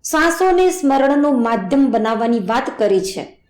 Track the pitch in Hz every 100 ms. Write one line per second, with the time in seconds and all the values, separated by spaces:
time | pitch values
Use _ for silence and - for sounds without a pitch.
0 | - 311 330 330 370 359 370 - 277 269
1 | 269 285 294 262 226 226 185 277 269 220
2 | 214 220 233 233 185 233 269 - 214 190
3 | - 165 127 _ _